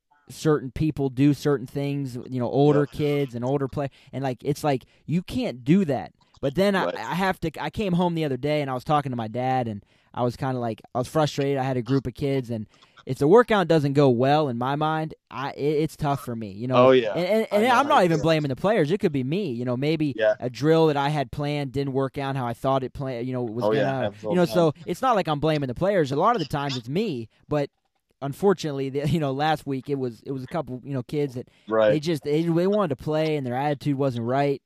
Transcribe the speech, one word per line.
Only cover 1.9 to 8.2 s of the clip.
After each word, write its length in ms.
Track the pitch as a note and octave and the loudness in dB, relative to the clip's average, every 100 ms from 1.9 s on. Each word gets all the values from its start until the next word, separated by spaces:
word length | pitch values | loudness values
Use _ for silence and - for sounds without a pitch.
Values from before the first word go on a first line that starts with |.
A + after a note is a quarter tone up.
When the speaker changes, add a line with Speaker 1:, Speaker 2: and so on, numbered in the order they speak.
| C#3+ C3+ A#2+ - | -4 -6 -10 -8
Speaker 1:
you 100 | B2+ | -4
know, 100 | A#2 | -2
older 320 | C3+ D3 D3 | 4 6 4
Speaker 2:
Yep. 100 | C#3+ | 2
Speaker 1:
kids 440 | - D3 C#3+ C#3 A#2 | -2 -2 0 -2 -4
and 80 | B2 | -2
older 220 | C#3+ C3+ | -2 -2
play. 220 | D3+ C#3 _ _ | -6 -8 _ _
And, 100 | C3 | -6
like, 140 | C3+ B2+ | -6 -4
it's 200 | - C#3+ | -4 -2
like, 200 | D3+ C3+ - _ - | 0 -2 -4 _ -4
you 160 | E3+ | -4
can't 400 | - B3+ G#3+ B2+ | -2 -4 -4 -4
do 220 | A#2+ F#3+ D#3+ | 2 4 2
that. 260 | A#2+ C#2 _ _ - | -4 -6 _ _ -6
But 140 | C#3+ C#3 | -4 0
then 200 | G3+ F#3+ | 0 2
I, 100 | - | -2
Speaker 2:
Right. 100 | - | -4
Speaker 1:
I 200 | A2+ E3 | -6 -2
have 240 | F#3+ - | -2 -2
to, 100 | E3 G2 | -4 -6
I 100 | D3 | -8
came 240 | - G3+ | -4 -2
home 200 | E3+ F3 | 0 0
the 80 | E3 | 0